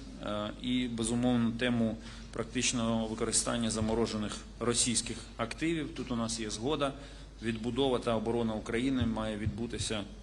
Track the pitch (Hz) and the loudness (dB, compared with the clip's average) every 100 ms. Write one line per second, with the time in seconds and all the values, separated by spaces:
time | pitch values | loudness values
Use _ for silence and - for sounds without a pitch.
0 | - - - 104 104 - 123 127 123 113 | -10 -8 -4 -2 -2 -4 0 2 2 0
1 | 113 120 123 120 117 113 123 120 113 107 | 0 2 4 6 4 2 2 4 2 0
2 | - - - - 113 127 120 123 113 113 | -8 -12 -8 -6 -4 0 0 2 2 2
3 | 110 110 117 110 - 120 117 110 110 113 | 0 -2 0 2 2 2 0 2 2 4
4 | 107 107 104 - - - 117 117 - 110 | 2 0 -2 -4 -10 -4 0 2 2 2
5 | - 110 - - 117 - 160 165 135 - | 0 -6 -8 -4 -4 -2 -2 0 -2 -4
6 | 123 120 113 113 107 101 120 151 143 - | -4 -2 0 -2 -4 -2 0 2 0 -2
7 | - - - - 110 113 113 117 139 120 | -10 -14 -14 -6 -2 -2 0 2 4 4
8 | 120 113 107 120 113 107 101 117 131 131 | 2 2 2 2 2 0 -2 0 2 2
9 | 117 110 110 104 107 104 117 110 - 110 | 2 0 -2 -2 -2 -2 -2 -2 -2 -2
10 | 101 - | -4 -10